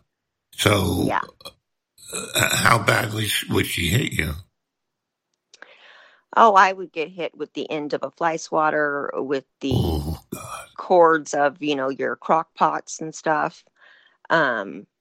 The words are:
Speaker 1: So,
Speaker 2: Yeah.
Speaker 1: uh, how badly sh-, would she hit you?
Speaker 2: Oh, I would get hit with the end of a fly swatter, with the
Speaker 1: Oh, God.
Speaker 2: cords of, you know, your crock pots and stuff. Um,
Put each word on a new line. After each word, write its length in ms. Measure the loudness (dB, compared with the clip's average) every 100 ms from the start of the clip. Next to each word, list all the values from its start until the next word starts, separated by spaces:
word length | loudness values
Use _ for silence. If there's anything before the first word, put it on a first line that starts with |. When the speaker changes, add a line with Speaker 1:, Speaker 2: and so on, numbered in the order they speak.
| _ _ _ _ _
Speaker 1:
So, 540 | 0 4 4 2 0 0
Speaker 2:
Yeah. 160 | -2 -4 -12 -20 -20 _ _ _ _ -14
Speaker 1:
uh, 420 | -12 -6 -2 0 2
how 220 | 4 4
badly 440 | 2 0 0 -4 -4
sh-, 200 | -4 -2
would 180 | -2 -2
she 200 | -2 0
hit 240 | 0 0
you? 220 | -2 -4 -6 -14 _ _ _ _ _ _ _ _ _ _ -20 -20 -20 -20 -20 -20 _ _ 6
Speaker 2:
Oh, 180 | 8 8
I 180 | 6
would 180 | 2 -8
get 180 | -8 -8
hit 260 | -8 -10 -8
with 160 | -10
the 160 | -8 -6
end 220 | -6 -4
of 100 | -6
a 80 | -6
fly 240 | -2 -2 -2
swatter, 760 | -2 0 2 0 -2 -4 -6 -6
with 300 | -4 -4 -6 _
the 100 | -2
Speaker 1:
Oh, 460 | 0 0 -2 -4 -8 -12
God. 360 | -16 -14 -16 -16 -12
Speaker 2:
cords 560 | 2 6 6 4 -2
of, 280 | -2 -2 -2
you 140 | -4 -4
know, 140 | -4
your 260 | -4 -6 -6
crock 380 | -2 -2 -2 -2
pots 440 | -2 -2 -8 -12
and 160 | -12 -6
stuff. 480 | -2 0 -2 -8 _ _ -20 _ _ _ -2
Um, 580 | 0 0 -2 -8 -12 -18 _